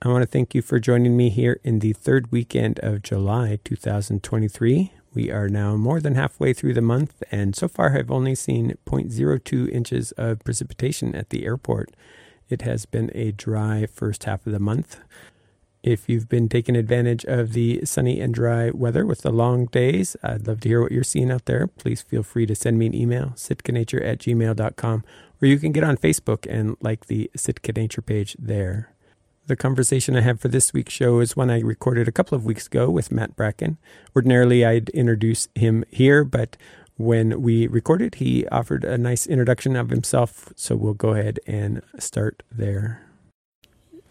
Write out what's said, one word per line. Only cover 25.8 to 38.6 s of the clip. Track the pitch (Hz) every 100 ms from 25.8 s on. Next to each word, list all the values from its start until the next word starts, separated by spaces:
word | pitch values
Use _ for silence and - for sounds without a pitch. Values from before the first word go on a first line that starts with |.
| 156
on | 135
Facebook | 156 156 - 110 -
and | 113 107 -
like | 110 113 -
the | 110 - -
Sitka | - - -
Nature | 110 110 -
page | - 107 98 -
there. | 113 107 95 98 113 _ _ _ _ _ -
The | 135
conversation | 131 131 127 135 - 127
I |
have | 120 117
for | 127
this | 127 -
week's | 131 -
show | - 127 120
is | 120 -
one | 127
I | 117
recorded | 113 113 - 120 117
a |
couple | - 185 139
of |
weeks | 113 107 -
ago | - 127
with | 87 117
Matt | 117 110 -
Bracken. | 107 - - 160 _ - -
Ordinarily, | - 123 123 123 123 117
I'd | 113 113
introduce | - 120 110 113 113 - -
him | 113 113 -
here, | - 131 143 139
but | 120 113 - - - - -
when | 113 113 113 113
we | 120 113 117
recorded, | 117 - 165 233 -
he | 131 - -
offered | -